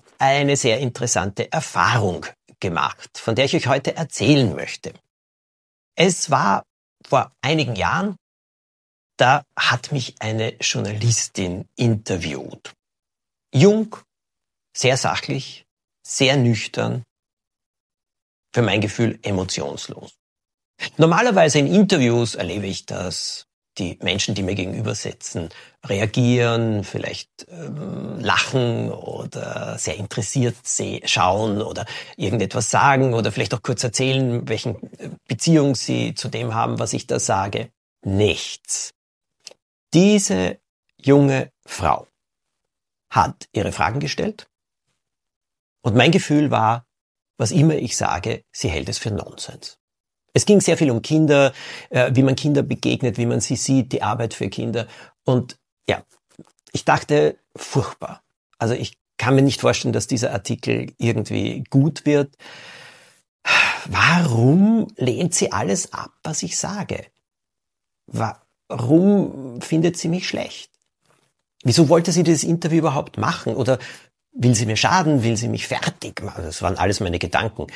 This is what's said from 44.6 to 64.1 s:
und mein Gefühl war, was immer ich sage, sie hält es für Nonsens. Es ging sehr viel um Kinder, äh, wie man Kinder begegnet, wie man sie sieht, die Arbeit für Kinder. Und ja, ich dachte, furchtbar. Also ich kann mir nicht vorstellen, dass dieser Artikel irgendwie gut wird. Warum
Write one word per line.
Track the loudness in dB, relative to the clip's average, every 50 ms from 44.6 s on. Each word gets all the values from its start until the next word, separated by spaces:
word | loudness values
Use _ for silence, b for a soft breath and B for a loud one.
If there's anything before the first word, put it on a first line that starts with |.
| _ _ _ _ _ _ _ _ _ _ _ _ _ _ _ _ _ _ _ _ _ _ _ _
und | -2 2 4
mein | 6 6 6
Gefühl | 6 4 2 2 2 2 2 2
war, | 2 2 2 2 0 -2 -4 _ _ _ _ _ _ _ _ _ _ -4
was | -2 0
immer | 4 4 4 4 4
ich | 2 -2 -4 -4
sage, | -2 -2 -2 -2 -2 -4 -6 -6 -6 -10 _
sie | -10 -6 -4 -2
hält | -2 -2 -4 -6
es | -6 -6
für | -4 -4
Nonsens. | -4 -6 -6 -10 -14 -14 -14 -14 -16 -16 -18 -20 -20 _ _ _ _ _ _ _ _ _ _ _ -2
Es | 0 4
ging | 6 6 6
sehr | 6 4 2
viel | 2 2 2
um | 2 0
Kinder, | 0 0 2 4 4 6 6 6 4 4 2 B B B B B B B
äh, | 0 0 2 2
wie | 4 4
man | 4 4 2
Kinder | 0 0 0 2 0
begegnet, | 0 -2 -4 -4 -2 -2 -2 0 0 -2 0
wie | 0 0
man | 0 0 -2
sie | -2 -4 -4
sieht, | -4 0 2 2 2 2 0
die | -2 -4
Arbeit | -2 -2 -2 -2 -4 -6 -4
für | -6 -6 -6
Kinder. | -6 -6 -6 -4 -4 -4 -6 B B B B B B _ _
Und | 0 0 0 0 -2 -10 _ _ _ _ _ _ -4
ja, | -4 -4 -6 _ _ _ _ _ _ -20 -20 _ _ _ _ _
ich | -8 -2 0
dachte, | 2 2 2 2 2 2 4 4 2 0 -2 _ _ -18
furchtbar. | -16 -12 -4 -2 -2 -2 -4 -6 -12 -14 -14 -14 -18 _ _ _ _ _ _ _ -4
Also | -2 -2 -2
ich | -2 -4 -8 -10 _ _ _ _
kann | -4 0 2 4
mir | 4
nicht | 4 4 2 2
vorstellen, | 2 2 2 2 0 -2 -2
dass | -2 -2 -2
dieser | -2 -2 -2 -2 -4
Artikel | -4 -6 -6 -6 -6 -4 -2 -2 -2 -4 -6 -8 -4
irgendwie | -2 0 0 -2 -2 -4 -4 -4 -4 -4 -6 -8 -6 2
gut | 4 4 4 4 0 0 0
wird. | 2 2 2 2 0 _ B B B B B B B B B B B B B B B B B B _ _ _ -4 B B B B B B B B -6
Warum | 0 2 4 4